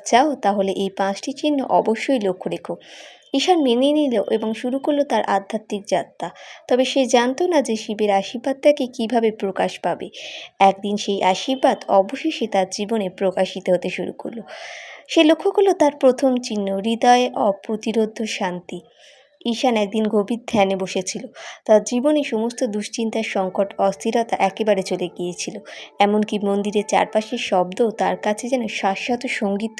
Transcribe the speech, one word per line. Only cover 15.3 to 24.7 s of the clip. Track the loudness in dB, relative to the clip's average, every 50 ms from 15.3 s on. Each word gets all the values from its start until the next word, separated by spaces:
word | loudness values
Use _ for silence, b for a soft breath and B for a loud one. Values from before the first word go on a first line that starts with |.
| 6 4 2 0
করলো | 2 4 4 4 4
তার | 4 4 2 2
প্রথম | 4 4 4 4 4 2 2 2
চিহ্ন, | 0 -2 -4 -4 -4 -2 -2 -4
হৃদয়ে | -2 -2 -2 -2 2 6 6 6 6 4 0 0
অপ্রতিরোধ্য | 0 0 0 0 0 -4 -6 -6 -4 -4 -2 0 0 0 0 -2 -6 -8
শান্তি। | -8 -4 -4 -4 -4 -4 -6 -10 -12 -14 -14 b b b b b b b b b b b b -4
ঈশান | -4 -4 0 2 2 2
একদিন | 2 0 0 0 0 0 2
গভীর | 2 0 0 0 -4 -6 -4
ধ্যানে | -2 2 2 2 2 2
বসেছিল। | -2 -4 -4 -4 -4 -4 -4 -8 -10 -12 -12 B B B B B B B
তার | 6 6 6 6
জীবনে | 4 -2 0 2 2 2 2 0
সমস্ত | 0 -2 -2 -2 -4 -2 -2 -4
দুশ্চিন্তা, | -2 -2 -4 -6 -6 -6 -4 -4 -2 -2 -2 -4
সংকট, | -2 -2 -2 -2 -2 0 -2 -2 -2 0 0
অস্থিরতা | 0 0 0 0 -4 -2 0 0 0 0 0
একেবারে | 0 0 -2 0 -2 0 0